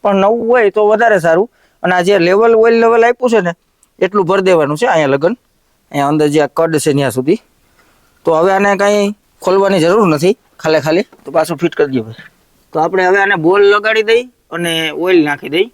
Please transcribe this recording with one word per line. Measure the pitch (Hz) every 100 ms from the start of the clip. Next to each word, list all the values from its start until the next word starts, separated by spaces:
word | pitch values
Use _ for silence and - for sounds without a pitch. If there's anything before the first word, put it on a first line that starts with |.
પણ | 202 196
નવું | 196 233 226
હોય | 247 208
તો | 214 208
વધારે | 214 233 202
સારું. | 165 165 226 _ _ _
અને | 175 180
આ |
જે | 175 202
લેવલ, | 170 196 233 226
ઓઇલ | 226
લેવલ | 233 226 233 226
આપ્યું | 247 254
છે | 220
ને | 175 170 _ _ _ _
એટલું | 185 202 170
ભરી | 196
દેવાનું | 185 175 143 151
છે | 240
અહીંયા | 175 147
લગન, | 139 165 247 _ _ _ _ _
અહીંયા | 143 139
અંદર | 151 151
જે | 147
આ | 143
કડ | - 165 156
છે | 156
ત્યાં | 143 139
સુધી. | 113 131 208 _ _ _ _ _ _ _ _ -
તો |
હવે | 160 180
આને | 190 202 196
કાંઈ | 202 208 202 208 _ _
ખોલવાની | - 190 196 190
જરૂર | 160 208 196
નથી | 151 170 233 _ _
ખાલે | 160 156
ખાલી, | 147 165 208 _ -
તો |
પાછું | 160 160 151
ફિટ | 170 -
કરી | 147
દઈએ | 131
ભાઈ. | 110 113 - _ _ _ _
તો | 160
આપણે | 165 190 180
હવે | 190
આને | 196 196
બોલ | 160 196
લગાડી | 202 208 214 220
દઈ | 214 233 254 _ _
અને | 165 175 165 160
ઓઇલ | 147 175 185 147
નાખી | 143 143
દઈ. | 151 226